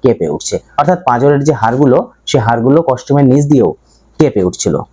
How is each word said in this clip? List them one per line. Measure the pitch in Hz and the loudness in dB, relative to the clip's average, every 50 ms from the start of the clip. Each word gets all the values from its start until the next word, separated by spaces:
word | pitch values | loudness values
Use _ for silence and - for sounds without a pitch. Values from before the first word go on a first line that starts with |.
| - | 0
কেঁপে | 127 113 - 87 78 | 0 -2 0 -2 -6
উঠছে, | 73 78 - - - 90 _ _ - - | -6 -6 -8 -8 -8 -8 _ _ -4 -2
অর্থাৎ | 147 147 180 175 180 | 0 0 0 -2 0
পাঁজরের | - 120 120 127 143 147 139 143 | -2 -2 0 2 2 2 2 0
যে | 147 151 | -2 -2
হাড়গুলো, | 110 110 110 117 131 147 135 123 156 233 - - _ _ | 0 0 -2 0 2 2 2 2 2 0 -4 -12 _ _
সে | - - 139 | -4 -2 -2
হাড়গুলো | 110 113 117 117 113 127 139 160 165 143 | 0 0 -2 0 0 2 2 2 2 0
কস্টিউমের | 127 123 - - 139 143 143 | -4 -4 -2 -2 0 2 2
নিচ | 131 127 143 143 | 2 2 2 2
দিয়েও | 143 151 135 110 82 71 _ _ _ _ _ _ _ _ _ | 2 2 2 2 0 -2 _ _ _ _ _ _ _ _ _
কেঁপে | 160 143 - 107 92 | -2 0 0 0 -2
উঠছিল। | 92 - - - 101 73 71 - _ | -2 -4 -4 -4 -4 -4 -4 -6 _